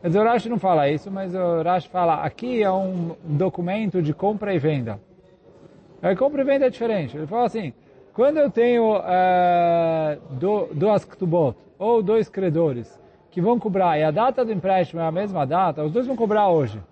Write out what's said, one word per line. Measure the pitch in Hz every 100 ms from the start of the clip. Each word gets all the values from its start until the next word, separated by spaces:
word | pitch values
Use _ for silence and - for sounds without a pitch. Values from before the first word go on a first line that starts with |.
Quer | 175
dizer, | 180
o | 220
Rashi | 233 226
não | 233
fala | 190 165 143
isso, | 151 202
mas | 196 190
o | 185 175 170
Rashi | 160 180 -
fala, | 185 170 151
aqui | - - 240 240
é | 202
um | 190 190 185 170 -
documento | 165 147 160 - 175 202 214 185
de | 151
compra | - 196 214 208
e | 185
venda. | 143 143 113 98 _ - _ _ - - - - - -
É, | 180 190
compra | 277 285
e | 269
venda | 277 262
é |
diferente. | - 233 208 139 143
Ele | 156
fala | 220 240
assim, | 226 165 - _ - -
quando | - 269 311
eu | 285
tenho, | 226 233 240 220 208 -
é, | 180 185 180 180 175 170 170 165 160 156 147 -
do-, | 131 180 208 175
duas | 151 190 208
ktubot, | - - 185 175 147 - - _
ou | 208 233
dois | 196 220 214
credores, | - 190 156 165 120 110 - - _ _
que | -
vão | 180 240
cobrar, | 220 190 180 151
e |
a | 156
data | 151 247 262
do | 233
empréstimo | 208 185 190 165 165
é | 160
a |
mesma | 165 208 180 135
data, | 170 185 147
os | 151
dois | 196 254
vão | 240
cobrar | 220 214 202
hoje. | 165 127 104 92